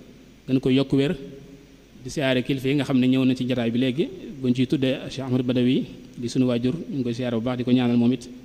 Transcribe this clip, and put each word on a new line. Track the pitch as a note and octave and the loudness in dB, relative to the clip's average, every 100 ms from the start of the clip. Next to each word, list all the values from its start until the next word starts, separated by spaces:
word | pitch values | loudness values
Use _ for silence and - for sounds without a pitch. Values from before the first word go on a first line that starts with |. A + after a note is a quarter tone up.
| - - - - - | -20 -20 -20 -16 -2
gën | C3 | 0
koo | C3+ | 2
yokk | C3 C3+ | 2 2
wér. | C#3 C3 F2+ - - - - - - - - | 2 0 -2 -10 -18 -20 -20 -20 -20 -20 -16
Di | B2+ | -10
siyaare | D#3+ C3+ B2+ | -2 0 0
kilifa | A#2+ C3+ C3 | 0 -2 0
yi | C#3+ | 0
nga | |
xam | C3 C3+ | 2 2
ne | B2+ | 4
ñëw | C3 C3 | 4 2
na | |
ci | B2 B2 | 2 0
jataay | B2 A#2 | 0 0
bi | A#2 | 0
léegi, | C3 B2+ A#3 - - D3 | 0 0 -4 -6 -14 -4
buñ | C3 | 0
ciy | B2 B2 | 2 2
tuddee | D3+ C3 C#3+ C#3 | 2 0 -2 -6
Cheikh | C3 C3 | -10 -2
Ahmadou | B2+ | -2
Badawi, | B2+ B2+ B2 D#3 G3+ - - - | 0 2 2 2 -2 -12 -18 -10
di | A#2 | -4
sunu | B2+ B2+ | 0 2
waajur, | A#2+ B2+ D#3+ - | 2 -2 -4 -6
ñu | D3 | -6
ngi | |
koy | A#2+ | -4
siyaare | A#2 B2 A#2 | -4 -2 -2
bu | |
baax, | A#2+ B2 | -2 -2
di | |
ko | A#2+ | 2
ñaanal | B2+ B2 A#2+ | 4 4 4
moom | A#2+ | 4
it. | B2+ - - | 2 -6 -18